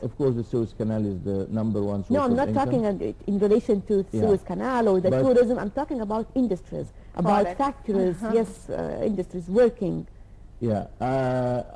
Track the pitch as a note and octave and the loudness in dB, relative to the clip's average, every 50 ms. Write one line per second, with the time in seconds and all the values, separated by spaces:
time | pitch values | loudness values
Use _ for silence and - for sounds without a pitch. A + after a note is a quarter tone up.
0 | - A#2 - - D3 C3+ A#2+ A#2 A2+ - - A#2+ A2+ G2+ - - A2+ A2 A2 A2 | -8 -8 -4 0 0 0 2 0 -2 -2 -2 -2 -2 -2 -4 -4 -2 -2 0 0
1 | G#2+ G2+ G2 F2 - G2+ G2 G2 F#2+ - G#2+ A2 G#2+ A2+ G#2 G#2 G2+ G2+ G2+ G2+ | -2 -2 -4 -4 -4 -4 -4 -4 -4 -2 -2 -2 -2 0 0 -2 -2 -2 -2 -4
2 | F#2 - B3 D4 C#4 B3 A#3 B3 C#4+ - - C#4 C4 B3+ C4 B3 A3 G#3 G3 - | -2 0 0 2 2 2 2 2 2 0 0 0 0 0 0 0 0 0 -2 -2
3 | - G#2+ - - - - G3+ G3 G#3 G3+ G#3 A3+ - - G#3+ G3 - - G#3+ G3 | -4 -6 -6 -6 -4 -2 0 2 2 4 4 4 4 2 0 0 0 0 0 0
4 | G3 - - G#3+ A3 G#3+ G3 F#3 - - F3+ F#3 G#3+ B3+ C4 A#3+ A#3 G#3 F#3+ F#3 | 0 0 -2 0 2 4 2 2 0 -4 -8 -6 -4 -2 0 2 2 4 4 4
5 | F3+ F#3 C3 C3 C3+ C4+ B3 A#3+ B3 G#3+ B3 G#3+ F3+ G3+ - C4+ D4 - D#4 A#3+ | 4 4 4 4 4 6 6 6 6 4 2 -2 -2 -4 -4 -4 -4 -4 -4 -4
6 | A3 G3+ G#3+ A3 A3 - - C4+ B3+ A3 F#3 E3+ - - - D3+ D3 - - - | -4 -2 -2 -4 -4 -4 -2 0 0 0 0 -2 -6 -8 -8 -8 -8 -10 -12 -18
7 | - - - - - G#3 G3+ - - F3 F3+ F#3+ C#4 C#4+ C#4 - - - G3+ G3+ | -20 -12 -4 -2 2 4 4 4 4 2 0 0 -2 -2 -2 -4 -4 -2 0 2
8 | F#3 F#3 E3+ F#3 A3 A3 A3 A3+ A3+ - - - - - - - E3 D#3+ - - | 2 2 0 -2 -2 0 2 2 2 0 -4 -12 -12 -8 -6 -4 -4 -4 -4 -2
9 | - A3+ G3+ F#3+ F3+ - - F3+ E3+ F3+ F#3 A#3 B3 A3+ - - G3+ E3+ E3 D#3+ | -2 -2 -2 -2 -4 -6 -6 -10 -6 0 4 4 4 4 4 0 -2 -2 -2 -4
10 | E3 - - - - - - - - - - - A#2+ A#2 G#2+ G2 F2+ - - - | -6 -8 -14 -20 -20 -20 -20 -20 -20 -20 -10 -4 -2 0 0 0 -2 -4 -8 -6
11 | A#2 B2+ C3 C3+ C3 B2+ B2+ B2+ B2+ B2 B2 B2 - - - | -2 0 0 0 0 0 0 0 0 0 -2 -2 -4 -6 -10